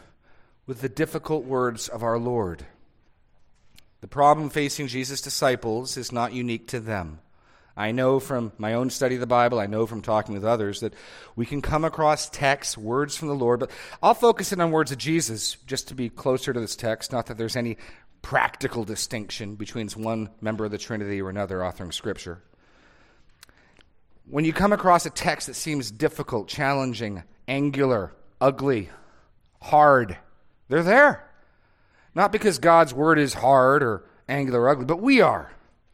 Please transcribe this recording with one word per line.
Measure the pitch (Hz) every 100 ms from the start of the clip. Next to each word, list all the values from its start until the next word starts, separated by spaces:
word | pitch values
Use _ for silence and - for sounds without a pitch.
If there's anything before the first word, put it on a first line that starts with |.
| - _ _ - _ _ -
with | 131
the | 131
difficult | 104 156 156 151 156
words | 127 131 123 113 -
of | 113
our | 117 117
Lord? | 120 123 95 82 - - _ _ _ _ _ _ _ _ _ - - _
The | -
problem | 143 143 151 147
facing | 151 143 - 139
Jesus' | 123 131 139
disciples | 123 - 135 123 113 110 - 131
is | 117
not | 120 117
unique | 123 123 113 -
to | 127
them. | 110 104 82 80 _ _ _ _ _
I | - 107
know | 123 131 135
from | 131 127 110 -
my | 104
own | 117 127
study | - 127
of | 123
the | 120
Bible, | 123 120 120
I |
know | 101 107 113
from | 113
talking | 107 110 104
with | 101
others, | 107 120 101 98
that | 110 - - - - -
we | 117
can | 143
come | - 156 160
across | - 151 151 -
texts, | - 139 143 - 113
words | 107 127 143 -
from | 156
the |
Lord, | 143 120 120
but | 127 - - -
I'll | 170
focus | 233 233 226 190
in | 185
on | 170
words | 160 139
of | 135
Jesus, | 127 165 131 110 - - -
just | 131 -
to |
be | 131 117
closer | - 139 127 -
to | 120
this | 107 -
text, | 113 110 -
not | 123 113
that | 113
there's | 113 127
any | 117 110 - - _ _
practical | - 131 120 - 135 120
distinction | 107 104 - 120 101 - 104
between | 104 104 120 107
one | 110 110 113 107 -
member | 107 110 107
of |
the | 104
Trinity | - 110 101 101
or | 95
another | 98 98 92
authoring | 90 - 87
Scripture. | - 107 92 90 85 _ _ _ _ _ _ _ _ _ _ - _ _ _ _ _ _ - -
When | 139
you | 160
come | 156 202
across | 202 185 170 156
a |
text | - 175 151 -
that |
seems | 123 160 147 117
difficult, | 110 147 - 143 117 98
challenging, | - 139 139 131 113 110 95 - - -
angular, | 135 143 135 135 113 87 - - -
ugly, | 131 135 139 117 90 - - _ _ _ _ _
hard, | - 151 147 131 107 87 - - _ _ -
they're | 147
there. | 170 240 285 - - _ _ _ _ _ _ _ _ 160
Not | 196
because | 208 208 143
God's | 165 165 156
word | 127 156 151
is | 143
hard | - 127 135 127 143
or | 123 101 - _ -
angular | 139 135 123
or | 123
ugly, | 143
but | 123 170
we | 240 262
are. | 160 98 76 - _ _ _